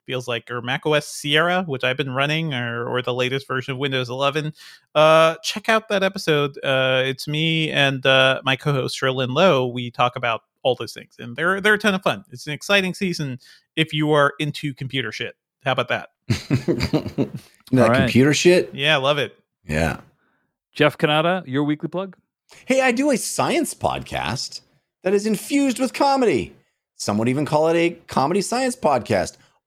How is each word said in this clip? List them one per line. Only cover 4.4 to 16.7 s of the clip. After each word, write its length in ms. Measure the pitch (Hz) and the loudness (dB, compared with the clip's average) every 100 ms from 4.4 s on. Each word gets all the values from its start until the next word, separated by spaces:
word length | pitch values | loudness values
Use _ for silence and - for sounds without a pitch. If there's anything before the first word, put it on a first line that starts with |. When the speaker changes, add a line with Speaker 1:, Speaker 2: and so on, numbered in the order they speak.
| 151 - - - _ | -6 -8 -18 -20 _
Speaker 1:
uh, 420 | 151 156 160 160 160 | 4 6 8 6 2
check 280 | - 208 233 | -6 -4 0
out 180 | 220 - | 0 0
that 140 | 202 | -2
episode. 560 | 190 190 - 147 143 143 | -2 -2 0 0 0 -4
Uh, 400 | 139 131 131 131 131 | -2 0 2 0 -2
it's 200 | 131 - | -4 -6
me 440 | 151 160 160 156 | -2 0 0 0
and, 340 | 139 139 135 | 2 0 2
uh, 380 | 135 135 135 131 | 4 6 4 2
my 120 | 131 139 | -2 -2
co-host 440 | 151 135 127 - | -2 -2 -2 -2
Cherlynn 320 | 135 131 127 | -2 -2 -2
Lowe. 340 | 139 190 135 127 | 2 4 4 0
We 240 | 123 120 | -4 -6
talk 260 | - 123 131 | -2 -2 -2
about 260 | 120 110 _ _ | -4 -4 _ _
all 120 | 135 120 | -2 -2
those 160 | 107 | -6
things, 240 | - - - | -14 -18 -16
and 160 | 120 | -12
they're, 260 | 120 170 196 | -4 -2 0
they're 140 | 208 | 2
a 40 | 208 | 2
ton 140 | 214 | 2
of 100 | 190 | 0
fun. 200 | 170 104 - | 0 -4 -8
It's 160 | 123 151 | -14 -10
an 60 | |
exciting 420 | 143 - 202 185 | -8 0 0 0
season 460 | - 190 170 139 123 - - _ | -2 -4 -4 -6 -8 -14 -20 _
if 180 | 160 156 | -2 -2
you 200 | 151 151 | 0 2
are 220 | 147 143 - | 4 4 0
into 360 | 151 - 147 | -6 -6 -8
computer 360 | - 131 135 110 | -8 -8 -6 -6
shit. 240 | - 110 - _ _ | -8 -10 -14 _ _
How 80 | 135 | -2
about 160 | 127 120 | -2 -2
that? 220 | 113 - _ - | -4 -6 _ -4
Speaker 2:
<laughs> 1040 | 107 - 135 - | -4 -2 -2 0